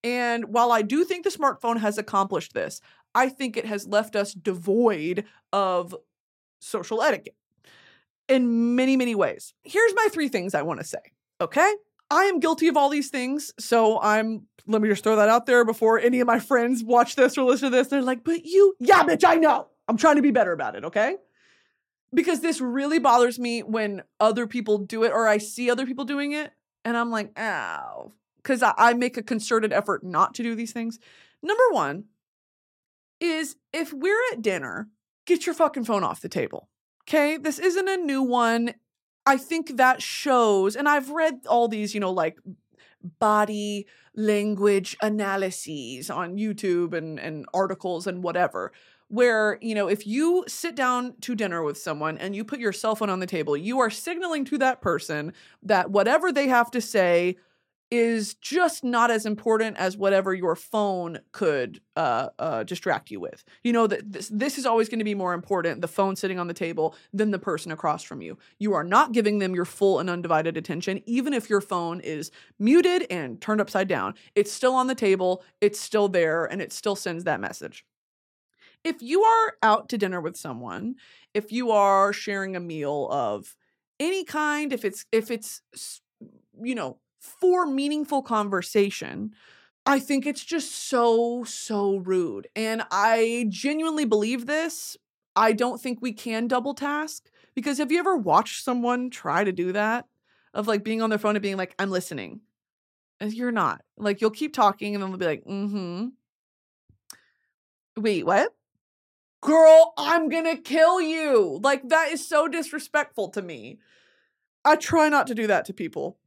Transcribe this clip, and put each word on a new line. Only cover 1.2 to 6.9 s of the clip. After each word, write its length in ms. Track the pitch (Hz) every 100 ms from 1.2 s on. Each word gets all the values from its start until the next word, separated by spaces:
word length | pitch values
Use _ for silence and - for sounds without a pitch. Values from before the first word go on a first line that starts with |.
the 60 | 359
smartphone 480 | - 277 - 233 233
has 200 | 214 208
accomplished 540 | 214 202 196 180 -
this, 280 | - 80 - _ _ _
I 140 | 233 262
think 280 | 262 254 226
it 100 | 220
has 200 | 202 196
left 300 | 208 214 208
us 180 | 202
devoid 880 | 196 208 185 175 220 240 170 160 180 214 _ _
of 420 | 196 190 180 175 175 _ _ _ _ _ _
social 420 | - - 170